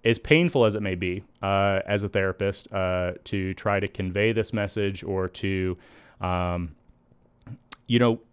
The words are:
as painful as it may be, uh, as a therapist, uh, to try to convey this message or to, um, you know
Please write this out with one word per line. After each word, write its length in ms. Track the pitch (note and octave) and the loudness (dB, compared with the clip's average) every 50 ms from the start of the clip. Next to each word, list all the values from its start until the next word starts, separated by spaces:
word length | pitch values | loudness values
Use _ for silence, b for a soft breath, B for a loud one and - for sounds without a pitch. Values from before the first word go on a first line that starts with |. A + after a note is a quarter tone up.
| _ | _
as 160 | A2+ A#2 - | 2 0 2
painful 460 | - - D3+ D#3+ F3 E3+ - C#3 A#2 | 2 4 4 4 4 4 4 4 4
as 100 | A2 G2+ | 4 2
it 60 | G#2+ | 0
may 140 | G#2 G2 F#2 | -4 -4 -4
be, 280 | F2 F#2+ F2+ F2+ G2 - _ _ _ | -2 -2 -4 -4 -6 -10 _ _ _
uh, 380 | G2 G2 G2 G2 G2 G2+ G2 F#2+ - | -2 0 2 4 4 4 2 0 0
as 180 | - G#2 G2+ G2+ | 0 -2 0 -2
a 60 | G2 | 0
therapist, 640 | - G2+ F#2+ F#2+ F2+ - G2+ G2 G2 - - - - | 0 0 0 0 0 0 -2 -2 -2 -4 -12 -6 -4
uh, 400 | G2 F#2 F#2 F#2 F2+ F2+ F2+ F2+ - _ | -2 0 0 0 0 -2 -2 -4 -8 _
to 280 | - - G2 F#2+ F#2+ F#2 | -6 -4 -2 -2 -4 -6
try 260 | - - G#2 G2+ G2 | -4 -2 0 0 0
to 80 | G2 | 0
convey 440 | G2 _ - G2 F#2 F2+ G2+ G#2 A2+ | -4 _ -6 -6 -4 0 2 2 2
this 220 | A2+ A2+ G#2+ - - | 2 0 -2 -2 -2
message 500 | A2 G2+ F#2+ - A2 G#2 G2+ G2 F#2+ - | -2 -2 -2 -2 -2 -2 -2 -2 -4 -6
or 240 | - G2 F#2 F#2 F2+ | -4 -2 -2 -2 -4
to, 480 | - - - G2 G2 F#2 F#2 F#2 F2+ B B B B B B B B B | -6 -4 -4 -2 -2 0 0 -2 -4 B B B B B B B B B
um, 560 | F#2+ F2+ F2+ F2+ F2+ F2+ F2 F2 F2 D#2+ D2+ _ _ - _ _ _ _ _ _ _ _ _ _ _ - A#2+ - _ _ - _ _ - A2+ | -4 -2 0 0 0 -2 -2 -4 -6 -8 -10 _ _ -20 _ _ _ _ _ _ _ _ _ _ _ -18 -18 -18 _ _ -20 _ _ 2 4
you 60 | A#2 | 4
know 200 | A#2+ A#2+ A2+ A#2+ - _ | 6 4 2 0 -6 _